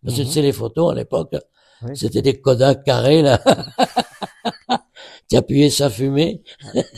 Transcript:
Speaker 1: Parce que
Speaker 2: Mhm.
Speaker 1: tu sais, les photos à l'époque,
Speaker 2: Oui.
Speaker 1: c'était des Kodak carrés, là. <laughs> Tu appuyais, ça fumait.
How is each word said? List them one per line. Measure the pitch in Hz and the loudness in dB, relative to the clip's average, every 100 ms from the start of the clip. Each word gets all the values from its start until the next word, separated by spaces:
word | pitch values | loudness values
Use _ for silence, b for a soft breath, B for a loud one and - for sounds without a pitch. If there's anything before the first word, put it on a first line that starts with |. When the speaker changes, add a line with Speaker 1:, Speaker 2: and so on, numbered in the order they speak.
Speaker 1:
Parce | 131 120 | -8 -6
que | |
Speaker 2:
Mhm. | 131 | -4
Speaker 1:
tu | |
sais, | 156 | 0
les | 143 | 0
photos | - 113 156 165 | -2 -6 -2 -2
à | 131 | -2
l'époque, | - 135 156 - - _ _ _ | -4 -6 -4 -8 -10 _ _ _
Speaker 2:
Oui. | 117 135 | -14 -6
Speaker 1:
c'était | 110 110 | -4 0
des | 135 123 | 0 0
Kodak | 135 120 135 135 - | 0 2 2 2 0
carrés, | 120 123 160 | 0 4 4
là. | 143 123 | 4 4
<laughs> | 262 - - - 269 - - - - _ 233 - - - _ b b b - | 2 0 -2 -4 -2 -2 -6 -10 -14 _ -10 -10 -6 -6 _ b b b -2
Tu | 120 | -2
appuyais, | - 139 147 | 2 2 2
ça | - 143 | 2 -2
fumait. | 101 135 139 170 190 - b 143 - - | -2 -2 0 -2 -4 -16 b -8 -6 -6